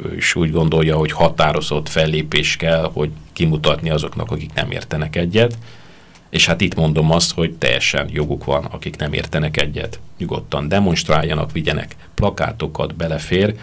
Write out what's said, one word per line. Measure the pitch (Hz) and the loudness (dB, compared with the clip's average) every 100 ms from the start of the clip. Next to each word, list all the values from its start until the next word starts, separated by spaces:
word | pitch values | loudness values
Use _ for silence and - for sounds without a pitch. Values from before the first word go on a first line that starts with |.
ő | - - | -8 -2
is | - | 0
úgy | 90 80 | 2 2
gondolja, | 82 80 80 80 78 | 2 4 4 4 2
hogy | 78 | 0
határozott | - 82 78 76 78 - 76 76 | 4 2 4 2 2 0 -2 0
fellépés | 82 78 78 78 76 - - | 2 2 0 0 0 0 0
kell, | 82 82 80 | 2 2 0
hogy | - 76 - - | -2 -4 -6 -12
kimutatni | - 80 78 76 73 80 | 0 2 2 2 0 0
azoknak, | 78 76 78 78 | 0 -2 -6 -6
akik | 78 76 | -6 -6
nem | 73 - | -4 -4
értenek | 90 - 76 76 - | -4 -6 -4 -2 -2
egyet. | 87 104 120 117 - - - - - - - | 0 4 2 0 -12 -20 -20 -20 -20 -20 -6
És | 82 - | 0 2
hát | 85 | 2
itt | 92 | 2
mondom | 90 80 78 78 | 2 2 4 4
azt, | 85 85 | 4 2
hogy | - 82 | 0 -2
teljesen | - 65 64 - 71 73 | 0 0 2 2 0 -2
joguk | 76 73 69 | -2 -2 -2
van, | - 69 | -2 -2
akik | - 78 80 78 | -2 -8 -10 -6
nem | 73 | -4
értenek | - - 78 76 76 | -4 -2 -2 0 0
egyet, | 73 76 80 - - - | 0 -2 -6 -8 -14 -10
nyugodtan | 87 - - 71 73 | -6 -6 -4 -4 0
demonstráljanak, | 95 98 80 - 78 78 78 76 | 2 2 2 2 2 2 0 -2
vigyenek | 82 78 78 82 - - | -2 -2 -2 -4 -12 -6
plakátokat, | - 101 - 78 - 76 - 73 | -2 0 0 -4 -4 -6 -4 -6
belefér | 78 82 78 - 90 104 107 | -4 -4 -4 0 2 2 0